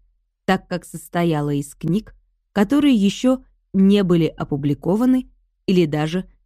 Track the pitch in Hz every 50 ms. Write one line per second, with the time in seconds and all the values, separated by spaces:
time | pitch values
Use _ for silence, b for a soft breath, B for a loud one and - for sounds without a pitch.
0 | _ _ _ _ _ _ _ _ _ - 190 190 - - 180 170 - - - 165
1 | - - - 175 175 170 160 147 147 147 143 143 143 - - - - 156 170 220
2 | - - - _ _ _ _ _ _ _ - 196 208 202 285 294 294 285 254 208
3 | 196 202 - - - 254 262 254 - _ _ _ _ _ - 190 196 196 202 202
4 | 196 170 180 170 160 143 - - 160 - 151 139 143 143 143 139 - 165 190 214
5 | 254 254 254 262 254 - _ _ _ _ _ _ _ - 190 180 170 151 147 151
6 | 151 156 170 185 185 - _ _ _